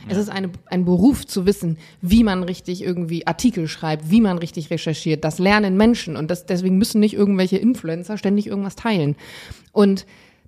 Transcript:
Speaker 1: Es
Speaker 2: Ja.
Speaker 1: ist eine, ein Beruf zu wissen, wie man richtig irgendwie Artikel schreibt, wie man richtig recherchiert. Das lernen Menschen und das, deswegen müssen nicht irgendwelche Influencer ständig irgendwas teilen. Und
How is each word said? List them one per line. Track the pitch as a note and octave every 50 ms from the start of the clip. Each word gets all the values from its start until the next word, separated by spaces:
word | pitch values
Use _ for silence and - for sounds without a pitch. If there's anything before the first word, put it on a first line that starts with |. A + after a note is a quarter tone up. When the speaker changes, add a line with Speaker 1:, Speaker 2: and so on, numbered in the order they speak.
| - -
Speaker 1:
Es | F3+ G3
Speaker 2:
Ja. |
Speaker 1:
ist | G#3 G#3+
eine, | - G3 F#3+ F#3 F3+ - - -
ein | F#3 F3+ F#3
Beruf | F3 F3+ F3 F#3+ C#4 C#4 - -
zu | - - G3+ F3+ F#3+
wissen, | G3+ - - E3+ D#3+ D#3+ - - - _ -
wie | F3 G3+ A#3 A#3
man | G#3 F#3 F#3 F3+
richtig | F3 F#3 - - - F3+ F#3 G3+
irgendwie | F#3 F3+ F3 F3 D#3+ E3+ E3 -
Artikel | E3+ E3 - - B3 G#3 F3+ D#3+ D3+
schreibt, | - - - D#3 D#3 D3+ D#3 D#3
wie | F#3+ A#3
man | A3+ G3 F3+ E3+
richtig | E3+ D3+ - F3+ D3+ -
recherchiert. | C3 A#2 - E3 D#3 D#3 - E3 D#3 D3+ -
Das | D#3 D#3 E3
lernen | F3+ G3 G#3 G#3+ G#3 G3 F#3 F#3+
Menschen | G#3+ A#3 A#3+ A#3 - E3+ D3+
und | - D#3 D#3
das, | F3+ E3+ -
deswegen | - F#3 F3 F#3 F#3 F#3 F#3
müssen | A3 - - G#3+
nicht | G#3 A3 G3+
irgendwelche | - G#3 G3 G3 F#3 F#3 F#3 F#3+ F#3
Influencer | - A#3 B3+ G#3+ - D#3+ D#3+ E3+ F3+ - G#3+ G3
ständig | - G3+ G3 G#3 G#3
irgendwas | - G3+ G3 G3 G3 -
teilen. | - - A#3 A3 F3+ D3 C#3+ D3 - - - - - - - - - _ _
Und | _ - G3+ G3+ G3 F#3+ - - - - _ _ _ _ _